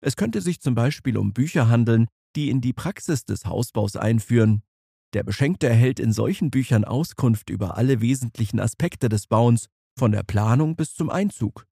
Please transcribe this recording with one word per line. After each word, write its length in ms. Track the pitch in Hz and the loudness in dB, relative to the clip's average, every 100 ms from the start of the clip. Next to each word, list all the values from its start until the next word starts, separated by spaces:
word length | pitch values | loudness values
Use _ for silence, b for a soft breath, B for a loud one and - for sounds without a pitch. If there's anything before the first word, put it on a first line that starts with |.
Es 140 | 139 - | -4 -2
könnte 260 | 214 226 | -2 -2
sich 180 | 175 175 | -4 -4
zum 160 | - 117 | -2 0
Beispiel 420 | 120 147 - 107 | 0 -2 -4 -2
um 160 | 101 | -2
Bücher 360 | 101 147 175 117 | -2 -2 2 4
handeln, 380 | 117 117 113 113 _ _ - | 4 4 4 2 _ _ -6
die 140 | 143 | -2
in 120 | 131 | -2
die 120 | 127 | -2
Praxis 520 | 120 160 - - 147 - | -4 -6 -8 -4 -4 -4
des 200 | 98 107 | -8 -6
Hausbaus 500 | - 120 - 104 - | -4 -4 -2 -4 -2
einführen. 680 | 104 113 - 120 110 107 - _ _ _ _ | 0 0 2 4 4 2 -2 _ _ _ _
Der 100 | 104 | -8
Beschenkte 440 | 98 98 139 185 139 | -6 -2 -2 0 2
erhält 320 | 113 123 117 | 4 4 2
in 120 | 113 | -2
solchen 400 | 107 110 196 151 | 0 0 0 -2
Büchern 320 | 135 127 113 | -2 0 0
Auskunft 680 | 104 123 170 - 131 110 - | 0 -2 -4 -2 0 0 -2
über 280 | 98 95 98 | -6 -6 0
alle 240 | 123 131 | 0 2
wesentlichen 580 | 117 131 127 - 110 107 | 0 -2 -4 -4 -4 -2
Aspekte 500 | 107 - 170 - 123 | -4 -4 -6 -4 -2
des 180 | 107 - | -2 0
Bauens, 400 | 110 120 117 - _ _ - | 2 4 2 0 _ _ -2
von 140 | 120 | 0
der 120 | 104 | 0
Planung 520 | 98 104 107 123 156 165 | -2 -2 2 2 0 -2
bis 200 | 156 - | -6 -4
zum 140 | 160 | -4
Einzug. 560 | - 202 - 101 - - | -2 -4 -2 -6 -6 -20